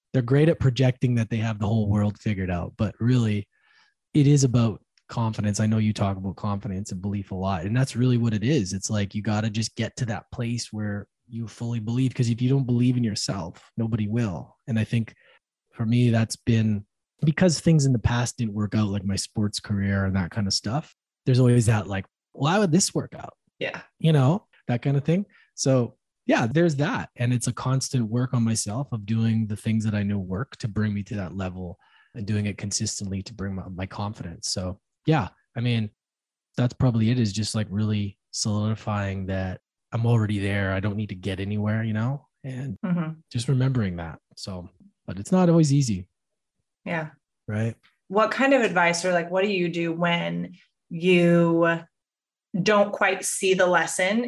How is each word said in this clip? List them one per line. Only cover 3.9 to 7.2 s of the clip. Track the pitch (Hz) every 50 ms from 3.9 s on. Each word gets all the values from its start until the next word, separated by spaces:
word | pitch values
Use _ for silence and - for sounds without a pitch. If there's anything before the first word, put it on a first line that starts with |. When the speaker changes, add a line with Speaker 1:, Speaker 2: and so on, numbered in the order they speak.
| _ _ _ _ -
Speaker 1:
it | 156 139
is | 143 147 139 135
about | 127 113 123 117 110 90 - _ _ _ _ _ -
confidence. | - 120 117 110 107 - 104 104 101 -
I | 107
know | 107 110 110
you | 107 107 107
talk | - 107 98 98 95
about | 95 98 87
confidence | - - 104 101 98 - 104 95 95 101 - 101
and | 90
belief | 92 104 98 101